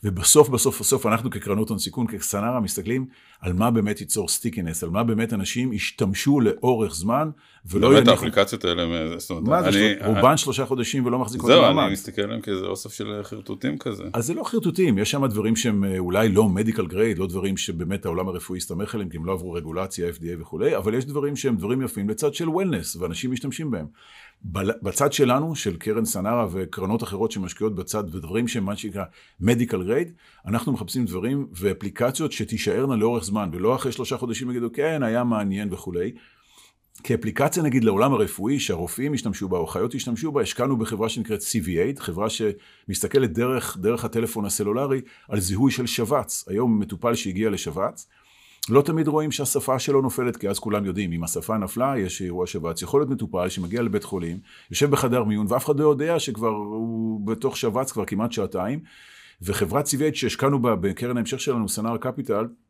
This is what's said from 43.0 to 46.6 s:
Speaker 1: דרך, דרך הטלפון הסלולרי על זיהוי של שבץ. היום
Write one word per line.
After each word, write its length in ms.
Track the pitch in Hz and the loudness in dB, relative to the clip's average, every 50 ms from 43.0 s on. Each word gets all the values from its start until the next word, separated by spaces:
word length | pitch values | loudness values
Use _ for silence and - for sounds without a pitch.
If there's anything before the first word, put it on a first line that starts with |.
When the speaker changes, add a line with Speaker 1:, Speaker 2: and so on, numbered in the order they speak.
| - - - 139 131 117 80 | -2 2 2 4 2 4 0
Speaker 1:
דרך, 440 | 113 120 127 131 123 - - - 95 | 0 0 2 0 0 -2 -4 -8 -2
דרך 240 | 92 104 117 117 120 | 0 0 0 0 -2
הטלפון 400 | 110 - 117 113 113 - 113 101 | -2 -2 -2 -2 -2 -2 -4 -4
הסלולרי 560 | 98 - - 107 101 104 120 139 139 135 135 123 - - - _ - | -4 -2 -2 0 0 0 0 0 0 -2 -2 -4 -8 -20 -20 _ -4
על 120 | - 107 | -2 -2
זיהוי 300 | 92 92 98 98 135 135 | 0 0 2 4 4 4
של 160 | 123 - 123 | 4 2 -2
שבץ. 580 | 113 - - 120 101 143 139 110 - - - - - | -2 -2 -2 0 0 0 0 0 -2 -6 -8 -6 -4
היום 300 | 95 104 | 0 2